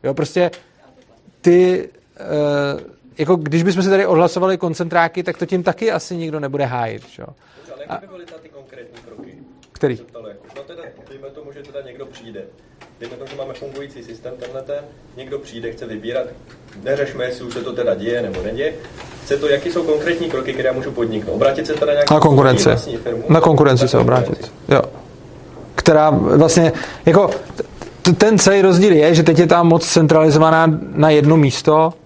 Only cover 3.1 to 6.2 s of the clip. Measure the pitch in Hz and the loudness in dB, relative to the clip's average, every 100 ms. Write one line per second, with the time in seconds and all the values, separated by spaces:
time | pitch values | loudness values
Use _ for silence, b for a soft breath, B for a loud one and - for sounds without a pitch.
3.1 | - 151 180 151 165 175 180 190 196 190 | -8 -2 0 0 -2 0 0 0 0 2
4.1 | 165 175 180 185 185 175 160 170 175 165 | 2 2 0 -2 -2 -6 -6 -8 -6 -6
5.1 | 180 180 - 175 185 175 170 226 180 - | -6 -8 -8 -6 -4 -4 -4 -6 -6 -10
6.1 | 175 | -12